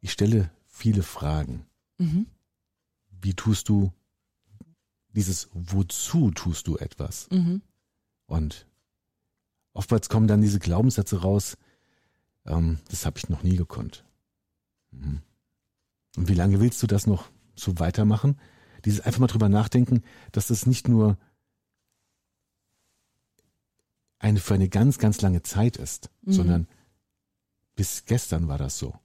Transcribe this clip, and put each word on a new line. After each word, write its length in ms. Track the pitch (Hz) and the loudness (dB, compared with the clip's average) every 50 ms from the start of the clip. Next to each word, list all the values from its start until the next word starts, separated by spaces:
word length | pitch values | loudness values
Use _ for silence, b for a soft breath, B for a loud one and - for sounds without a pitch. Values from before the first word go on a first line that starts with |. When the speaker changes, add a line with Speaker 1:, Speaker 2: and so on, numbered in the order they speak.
Speaker 1:
ich 120 | - 95 | -10 -10
stelle 380 | - - 101 104 113 110 95 85 _ _ _ | -2 0 2 2 4 2 2 0 _ _ _
viele 360 | _ _ - - 110 104 101 | _ _ -2 0 0 2 2
Fragen. 640 | 87 - - - - 73 78 78 101 62 62 57 - _ _ _ _ _ _ _ | 0 -4 -8 -6 -4 -2 -2 -2 -4 -4 -8 -12 -14 _ _ _ _ _ _ _
Speaker 2:
Mhm. 280 | 180 165 156 180 226 - _ _ _ _ _ _ _ _ _ _ _ _ _ _ _ _ - 92 | -2 0 0 -2 -2 -4 _ _ _ _ _ _ _ _ _ _ _ _ _ _ _ _ -20 -6
Speaker 1:
Wie 120 | - 98 92 | -4 -4 -4
tust 340 | - - 110 107 - - - | -2 0 0 0 0 0 0
du 240 | 107 101 98 92 - _ _ _ _ _ _ _ _ _ _ _ _ - - _ _ _ _ _ _ _ _ _ | 2 2 2 0 -4 _ _ _ _ _ _ _ _ _ _ _ _ -20 -20 _ _ _ _ _ _ _ _ _
dieses, 360 | - 107 98 90 92 - - _ | -4 -4 -2 -2 -2 -6 -8 _
wozu 760 | - 85 87 85 95 95 95 90 - - - - - 170 151 104 | -12 -12 -8 -2 -2 -2 -2 -2 -4 -10 -8 -2 0 2 2 2
tust 360 | 80 - - 90 80 - - | 0 -2 -6 -6 -6 -4 -6
du 100 | - 78 | -6 -6
etwas? 520 | - - - - - - - - - - _ | -6 -6 -10 -10 -10 -10 -10 -10 -12 -10 _
Speaker 2:
Mhm. 320 | 185 185 175 170 180 196 - _ _ _ _ _ _ _ _ _ _ _ _ | -2 0 0 0 -2 -4 -8 _ _ _ _ _ _ _ _ _ _ _ _
Speaker 1:
Und 400 | _ - 82 78 76 - - - _ _ _ _ _ _ _ _ _ _ _ _ _ _ _ _ _ _ _ _ _ _ | _ -4 -4 -4 -4 -8 -12 -20 _ _ _ _ _ _ _ _ _ _ _ _ _ _ _ _ _ _ _ _ _ _
oftmals 340 | 101 98 - 120 110 - - | -10 -2 0 0 0 0 0
kommen 180 | - 110 110 | 2 2 4
dann 140 | 107 107 104 | 4 4 4
diese 160 | 104 104 101 98 | 4 4 2 0
Glaubenssätze 600 | - 87 85 92 117 131 123 - 101 - - 92 | -2 0 0 2 2 2 2 0 -2 -2 -4 -2
raus, 360 | 87 92 98 101 - - - - _ _ _ _ _ _ _ _ _ _ _ _ _ _ _ _ _ | 0 2 0 0 0 -4 -12 -16 _ _ _ _ _ _ _ _ _ _ _ _ _ _ _ _ _
ähm, 320 | - 80 82 85 82 82 78 - _ | -4 -2 0 0 0 -2 -4 -6 _
das 140 | - 95 - | -12 -6 -6
hab 140 | - - - | -8 -8 -8
ich 100 | - - | -6 -6
noch 140 | 85 78 | -6 -2
nie 140 | - 90 92 | 0 0 0
gekonnt. 480 | 87 85 - - - 57 58 - - _ _ _ _ _ _ _ _ _ _ _ _ _ _ _ _ _ _ | 0 -2 -6 -8 -10 -10 -12 -12 -18 _ _ _ _ _ _ _ _ _ _ _ _ _ _ _ _ _ _
Mhm. 300 | - 64 67 71 71 76 - _ _ _ _ _ _ _ _ _ _ _ _ _ _ _ _ _ - | -20 -12 -8 -8 -8 -8 -10 _ _ _ _ _ _ _ _ _ _ _ _ _ _ _ _ _ -6
Und 120 | - 90 85 | -4 0 2
wie 60 | 101 | 2
lange 260 | 87 87 101 98 98 | 4 4 4 4 4
willst 220 | 113 120 - - | 4 2 2 0
du 40 | - | -2
das 200 | 113 104 101 - | 0 0 0 2
noch 220 | 107 101 82 - - _ _ _ _ _ | 0 0 0 -2 -12 _ _ _ _ _
so 240 | - - - 92 87 | -8 -6 -4 -2 -2
weitermachen? 600 | 87 85 92 - 107 107 107 107 - 143 143 b b b b b b b b b - | -2 -2 0 2 2 2 2 2 2 0 0 b b b b b b b b b -2
Dieses 140 | 104 104 101 | -2 -2 0
einfach 180 | - 117 117 117 | -2 -4 0 2
mal 60 | 131 | 0
drüber 220 | 120 - 110 110 101 | 2 2 2 4 4
nachdenken, 520 | 98 104 107 - - 123 123 - 127 120 B B B B B B | 4 4 2 2 2 2 2 4 2 0 B B B B B B
dass 140 | - 107 - - | -4 -4 -2 -2
das 160 | 120 - - | -2 0 2
nicht 220 | 127 127 - - 123 | 0 0 0 2 2
nur 300 | 120 110 107 107 98 b b b b b _ _ _ _ _ _ _ _ _ _ _ _ _ _ _ _ _ _ _ _ _ _ _ _ _ _ _ _ _ _ _ _ _ _ _ _ _ _ _ _ _ _ _ _ _ _ _ _ _ _ _ _ _ _ _ _ | 4 4 4 4 2 b b b b b _ _ _ _ _ _ _ _ _ _ _ _ _ _ _ _ _ _ _ _ _ _ _ _ _ _ _ _ _ _ _ _ _ _ _ _ _ _ _ _ _ _ _ _ _ _ _ _ _ _ _ _ _ _ _ _
eine, 220 | - 107 104 98 | 0 2 2 2
für 140 | - - 107 | 2 0 2
eine 140 | 95 95 92 | 2 2 2
ganz, 300 | - 101 113 139 - - | 2 4 4 4 4 4
ganz 220 | - 107 101 - | 2 0 2 2
lange 220 | - 95 90 87 | 2 2 2 0
Zeit 340 | - - - 101 110 120 - | -2 -2 -2 0 0 0 0
ist, 340 | - - - - - - - _ _ | -4 -12 -12 -12 -14 -16 -20 _ _
Speaker 2:
Mhm. 100 | - 190 | -2 0
Speaker 1:
sondern 360 | 196 95 90 87 87 85 80 - b b b b b _ _ _ _ _ _ _ _ _ _ _ _ _ _ _ _ | 2 2 4 2 2 2 0 -4 b b b b b _ _ _ _ _ _ _ _ _ _ _ _ _ _ _ _
bis 300 | - 98 - - - _ | -6 -6 -4 -6 -12 _
gestern 440 | - 117 120 - - - 80 85 78 | -4 -4 -4 -2 -4 -4 -4 -4 -4
war 100 | 69 71 | -4 -6
das 200 | 69 67 - - | -6 -8 -8 -8
so. 160 | - 64 - - | -10 -12 -12 -16